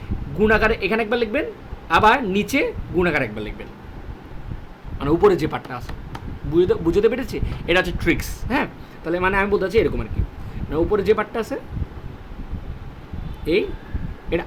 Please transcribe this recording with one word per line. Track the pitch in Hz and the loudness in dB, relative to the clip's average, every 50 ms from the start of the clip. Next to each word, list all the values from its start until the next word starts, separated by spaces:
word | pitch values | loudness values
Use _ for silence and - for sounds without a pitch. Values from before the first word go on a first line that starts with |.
| - - - - - - 143 | -6 -4 -4 -4 -4 -4 0
গুণ | 170 214 214 | 4 6 6
আকারে | 220 208 220 214 185 - | 6 6 6 4 2 2
এখানে | 196 170 220 226 | 0 0 2 2
একবার | 226 208 247 240 | 2 2 2 2
লিখবেন, | 233 208 220 294 339 466 - - - - - - - - | 2 2 0 0 -2 -2 -6 -10 -12 -14 -14 -12 0 2
আবার | 165 170 - 214 240 277 247 | 4 6 8 8 6 6 4
নিচে | 185 185 202 202 - 262 285 480 466 - - - - 156 | 2 2 2 2 2 2 2 2 2 -2 -4 -6 -2 2
গুণ | 175 180 | 2 4
আকারে | 170 147 143 131 | 4 4 2 0
একবার | 107 104 110 104 | 0 -2 -6 -6
লিখবেন, | 107 107 107 98 87 - - - - - - - - - - - - - - - - - - - - - - - - - - | -6 -8 -8 -10 -14 -14 -16 -16 -14 -14 -12 -12 -12 -12 -12 -12 -12 -12 -10 -8 -8 -8 -10 -10 -14 -14 -14 -12 -8 -6 -2
মানে | 135 143 | 0 2
উপরে | 160 170 196 202 180 | 4 6 8 6 6
যে | 139 156 | 6 2
পার্টটা | 147 143 123 - - 127 | 0 -2 -4 -6 -8 -10
আছে। | 117 - - - - - - - - - - - - - 143 | -8 -8 -8 -10 -10 -10 -10 -10 -10 -10 -10 -10 -8 -4 0
বুঝতে, | 156 170 185 196 220 | 4 4 6 4 4
বুঝতে | 202 165 165 170 202 208 214 | 2 2 2 4 4 4 4
পেরেছি? | 254 254 262 - - 135 - - - - - - | 4 0 -2 -4 -4 -2 -2 -2 -4 -2 0 2
এটা | 175 185 | 4 4
হচ্ছে | 180 180 170 - | 4 2 0 0
ট্রিক্স। | - 175 143 110 - - - - - - | 2 2 2 2 0 -4 -6 -6 -4 -2
হ্যাঁ, | 240 294 220 - - - - - - - - | 0 0 -2 -2 -6 -12 -16 -16 -14 -10 -4
তাহলে | 156 170 180 | -2 0 2
মানে | 185 185 202 | 2 2 2
আমি | 196 196 202 | 2 2 2
বলতে | 202 180 185 | 2 2 2
চাচ্ছি | 185 190 226 | 2 4 4
এরকম | 165 135 123 120 | 4 4 2 -2
আর | 113 - - | -4 -2 -2
কি, | - - - - - - - - - | -2 -2 -2 -4 -10 -10 -8 -8 -6
মানে | - - 139 | -6 -2 0
উপরে | 160 170 - 208 202 | 0 2 2 2 2
যে | 185 196 214 | 4 4 4
পার্টটা | 214 208 - - 233 | 4 2 -2 -2 -4
আছে | 220 - 269 466 - - - - - - - - - - - - - - - - - - - - - - - - - - - - - - - - - - - - - | -4 -4 -4 -6 -6 -6 -6 -6 -6 -6 -8 -10 -12 -12 -12 -12 -14 -12 -12 -10 -10 -8 -8 -8 -8 -8 -10 -10 -12 -12 -12 -14 -14 -12 -10 -8 -8 -8 -8 -6 -2
এই, | 147 170 220 392 392 - - - - - - - - - - - - | 0 2 2 2 0 -4 -8 -8 -6 -6 -6 -4 -6 -8 -10 -6 -4
এটা | 170 180 - | -2 -2 2